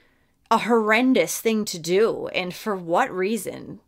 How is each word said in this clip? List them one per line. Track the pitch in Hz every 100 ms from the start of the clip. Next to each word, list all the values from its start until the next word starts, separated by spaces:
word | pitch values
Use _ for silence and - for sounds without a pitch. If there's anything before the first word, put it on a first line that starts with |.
| _ _ _ _ _
a | 226
horrendous | 208 233 214 220 262 247 160 -
thing | 226 220 202
to | 175
do. | 156 190 220 139 -
And | - 180
for | 165 220
what | 190 165 180 254
reason? | 185 190 226 - 127 120 202